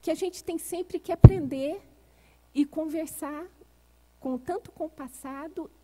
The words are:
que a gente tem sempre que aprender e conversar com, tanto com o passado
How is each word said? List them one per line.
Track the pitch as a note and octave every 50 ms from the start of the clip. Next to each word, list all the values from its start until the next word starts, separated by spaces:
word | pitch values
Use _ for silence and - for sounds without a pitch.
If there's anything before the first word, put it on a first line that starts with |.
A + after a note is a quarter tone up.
que | - -
a | D#4+
gente | D#4+ F#4 F#4 F4+ -
tem | - - E4+ E4
sempre | - - - E4+ F#4 F4+ - F4+
que | - -
aprender | F#4 - - - F#4+ F#4+ D4+ C4 C4+ C4+ C4+ C#4+ E4 G4+ - - - - - - - - - - - - - - -
e | - D4
conversar | C#4+ - D#4 D#4 D#4+ D4 E4 D#4 C#4 - - - D4 D4+ D4 E4+ F#4 - - - - - - - - - - - - - -
com, | - C4 C4 B3
tanto | B3+ - F4 G4+ - -
com | - - E4+
o | D#4+
passado | - - C#4 B3 - - - C4+ C4+ C4+ D4 D#4+ F4 - D#4+ D4+ - -